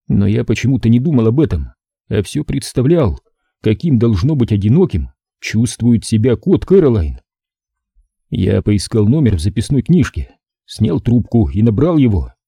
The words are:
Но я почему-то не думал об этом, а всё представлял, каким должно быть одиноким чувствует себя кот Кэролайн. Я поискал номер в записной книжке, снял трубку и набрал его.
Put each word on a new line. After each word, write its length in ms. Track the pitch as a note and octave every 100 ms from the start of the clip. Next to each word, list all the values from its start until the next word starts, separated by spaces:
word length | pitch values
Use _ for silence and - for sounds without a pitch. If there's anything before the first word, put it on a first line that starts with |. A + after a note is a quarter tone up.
| -
Но 200 | G2 G2+
я 160 | A#2+
почему-то 460 | A2+ A2+ A2+ C3 A2+
не 100 | A#2+
думал 280 | D3+ C3 A2+
об 120 | C3+
этом, 340 | C#3+ E2 B1 _ _ _ -
а 120 | G#2
всё 200 | F#2 D3
представлял, 760 | D3+ C#3 - C3 C3 E3+ A2 C2+ _ _ _ _
каким 380 | A2 G#2 E3+ A#2
должно 360 | A#2 F#2 C#3 D3
быть 160 | A2+
одиноким 600 | G2+ G#2 D#3+ E3 C#2+ C2 _ _ _
чувствует 640 | - G#2+ A#2 - A#2+ A2+
себя 320 | - A2 B2+ A2
кот 300 | F#3+ E3+ -
Кэролайн. 540 | F#3+ C#3+ G#2+ D2+ A#1+ _ _ _ _ _ _ _ _ _ _ -
Я 320 | - F#2+ G2+
поискал 460 | G#2 G#2 - A2+ G#2
номер 300 | D#3+ A#2+ F2
в 40 |
записной 400 | G2 A#2 - C3+
книжке, 540 | - F3 - - - _ _ _ -
снял 340 | - G#2+ -
трубку 500 | B2+ A#2+ - A#2 D#2+
и 120 | G2
набрал 360 | A#2 G#2 E3 D#3
его. 360 | B2 F#2+ B1+ _